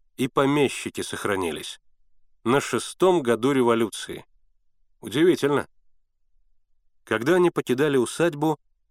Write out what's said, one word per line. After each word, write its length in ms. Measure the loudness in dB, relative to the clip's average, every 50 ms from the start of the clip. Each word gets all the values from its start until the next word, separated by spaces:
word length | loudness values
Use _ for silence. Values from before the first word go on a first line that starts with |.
| _ _ _
и 140 | -6 -6 -2
помещики 720 | 0 0 2 2 2 2 2 0 0 -4 -10 -10 -8 -8
сохранились. 800 | -8 -8 -8 -6 -4 -2 -2 -2 -2 -4 -6 -8 -10 -14 -16 -18 _ _ _ _ _ _ _ _ _ _ _ _ -2
На 160 | 0 0 0
шестом 600 | 0 0 -4 -4 -4 -6 -4 0 2 2 2 2
году 300 | 2 0 0 0 0 0
революции. 760 | 2 2 2 2 2 2 0 -2 -4 -8 -12 -12 -14 -14 -16 _ _ _ _ _ _ _ _ _ _ _ _ _ _ _
Удивительно». 680 | -12 -6 0 2 4 4 4 4 2 0 0 0 -2 -4 _ _ _ _ _ _ _ _ _ _ _ _ _ _ _ _ _ _ _ _ _ _ _ _ _ _ _
Когда 320 | -4 -2 -2 2 2 2
они 160 | 4 4 2
покидали 460 | 0 0 -2 -2 0 0 2 2 2 2
усадьбу, 600 | 0 0 0 0 -2 0 0 0 0 -2 -2 -2 _ _ _ _ _ _